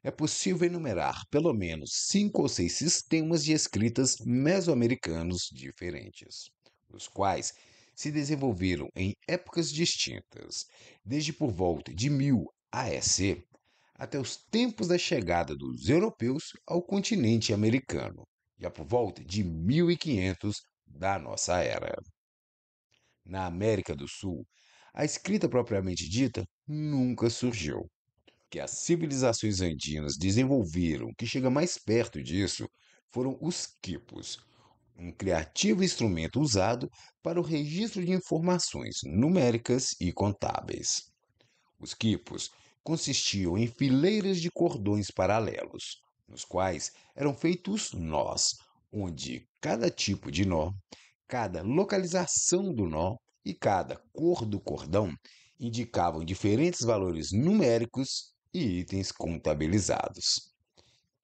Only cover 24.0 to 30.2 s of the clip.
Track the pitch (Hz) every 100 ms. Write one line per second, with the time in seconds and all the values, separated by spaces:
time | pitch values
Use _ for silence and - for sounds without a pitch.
24 | 69 - 98 76 - _ _ _ - -
25 | 151 - - 208 160 127 117 101 92 85
26 | 80 104 135 - 101 _ - 151 151 139
27 | 127 120 117 117 123 110 78 57 85 _
28 | _ _ _ _ _ - 69 - - 170
29 | 160 135 127 110 110 95 90 71 73 76
30 | 73 65